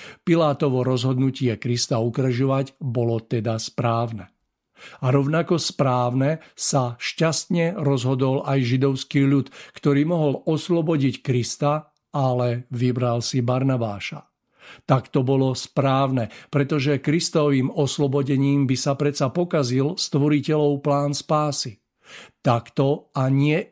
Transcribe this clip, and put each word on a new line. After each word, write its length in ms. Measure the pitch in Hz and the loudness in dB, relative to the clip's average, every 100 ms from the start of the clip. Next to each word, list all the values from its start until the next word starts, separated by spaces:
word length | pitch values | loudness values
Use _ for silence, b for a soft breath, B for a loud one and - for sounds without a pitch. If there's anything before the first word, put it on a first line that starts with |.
| B B - | B B 0
Pilátovo 560 | 165 156 139 147 127 | 2 2 2 0 0
rozhodnutie 720 | 123 127 131 131 135 131 127 107 | 0 0 0 2 0 0 -2 -2
Krista 400 | 120 120 - 120 | -2 -2 -2 0
ukrižovať 800 | 117 113 131 120 135 135 135 - | 0 0 0 0 0 0 -2 -6
bolo 400 | 139 120 117 117 | -6 -2 0 -2
teda 320 | - 120 113 113 | -2 -4 -2 -4
správne. 720 | - - 117 113 117 110 92 _ _ _ _ _ B B 127 | -6 -4 -2 0 -2 -8 -14 _ _ _ _ _ B B 0
A 80 | |
rovnako 480 | 139 139 160 165 170 | 2 2 0 0 0
správne 800 | - - 139 123 123 127 135 156 B B | -2 -2 0 2 0 2 0 -2 B B
sa 400 | - 143 123 117 | -2 0 0 -4
šťastne 800 | - - 160 151 - 175 165 196 | -8 0 0 0 -2 0 0 0
rozhodol 640 | 143 135 127 131 131 139 | 0 0 2 0 2 0
aj 240 | 139 139 120 | 0 0 2
židovský 560 | 127 139 135 - 143 139 | 2 2 0 -2 2 4
ľud, 240 | 139 131 B B - | 4 0 B B -4
ktorý 240 | 151 143 151 | 0 2 2
mohol 320 | 170 151 - | 2 0 0
oslobodiť 800 | - 156 - 170 160 160 135 - | -2 -2 0 0 2 2 0 -2
Krista, 720 | - 123 117 - 143 151 - _ _ | -2 -2 -2 -2 -2 -2 -6 _ _
ale 560 | 147 131 123 123 120 - | -2 0 2 0 -2 -6
vybral 480 | 120 123 120 123 120 | -2 0 0 0 -2
si 240 | - 131 120 | -2 -2 0
Barnabáša. 800 | 127 135 127 113 101 - - - _ _ B B B | 0 0 -2 -4 -6 -10 -14 -18 _ _ B B B
Tak 320 | - 131 - | 2 2 2
to 80 | 143 | 0
bolo 320 | 131 135 131 | 2 2 2
správne, 800 | 123 - - 135 135 135 131 117 B B | -2 -6 -2 0 2 0 -2 -4 B B
pretože 480 | 143 143 151 135 139 | -2 0 0 0 0
Kristovým 720 | - 165 - 165 147 139 127 | 0 -2 0 0 2 2 0
oslobodením 960 | - 135 - 143 143 135 135 139 143 131 | 0 -2 0 0 0 0 0 2 2 2
by 80 | |
sa 240 | 127 147 135 | 0 -2 -2
predsa 320 | 147 143 135 | -2 0 -2
pokazil 640 | 175 175 160 123 127 143 | -2 -2 0 0 0 0
Stvoriteľov 880 | 185 - 147 147 147 - 156 147 143 | -2 -2 0 2 2 2 0 2 0
plán 320 | 147 143 143 | 0 0 0
spásy. 640 | 139 - 151 151 135 127 101 _ _ B B B B | -4 -2 0 0 -4 -8 -12 _ _ B B B B
Takto 640 | - 117 120 - 139 151 - 147 | 0 0 0 0 0 0 -4 -4
a 160 | 131 | 0
nie 240 | 139 147 156 - | 2 2 0 0